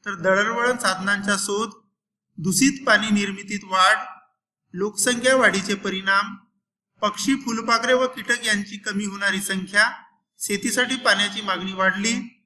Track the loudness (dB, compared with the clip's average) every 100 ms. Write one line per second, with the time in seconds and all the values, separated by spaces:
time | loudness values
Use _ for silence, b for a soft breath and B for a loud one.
0 | -10 -2 2 2 2 0 0 0 0 -2
1 | -2 -2 0 -2 0 -2 -4 -8 _ _
2 | _ _ _ -8 -2 2 2 2 2 2
3 | 4 0 0 -6 -8 -10 -2 4 4 4
4 | -2 -14 _ _ _ _ _ -6 -4 -2
5 | -2 2 4 6 4 2 -2 -4 -4 -4
6 | 2 2 0 -8 _ _ _ _ _ _
7 | -4 -2 -2 -2 -2 -4 0 0 4 2
8 | 2 -4 -4 -2 2 0 -2 -10 -6 -4
9 | -4 -2 -2 0 -2 -4 -2 2 2 0
10 | -18 _ _ _ -4 -2 -2 -2 -2 0
11 | 2 2 2 -2 -4 -4 -4 0 0 2
12 | -2 -2 -6 _